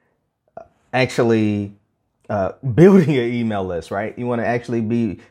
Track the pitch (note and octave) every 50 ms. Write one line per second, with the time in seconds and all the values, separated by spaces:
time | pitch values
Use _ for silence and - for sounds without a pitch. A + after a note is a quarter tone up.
0 | _ _ _ _ _ _ _ _ _ _ _ - - - _ _ _ _ - B2+
1 | B2+ A#2+ - - B2+ A#2 A2+ A2 A2 G#2+ G#2 G#2 G#2 G2+ G2+ - _ _ _ _
2 | _ _ _ _ _ - A2 G2+ F#2+ F#2 - - - C3+ A2+ C#3+ D#3+ G3 G3 G3
3 | E3 C3 D#3+ C3 A#2+ A#2+ B2 A#2+ A#2 A2+ G#2 G2+ F#2+ F#2 F2+ E2+ D#2+ - G#2+ G2
4 | G#2+ G#2+ - - B2 A#2+ B2 A#2 A2+ F#2+ A#2+ B2 A#2+ - B2 A#2 A2+ A2 A#2 A#2
5 | A#2 G#2+ E2+ - - -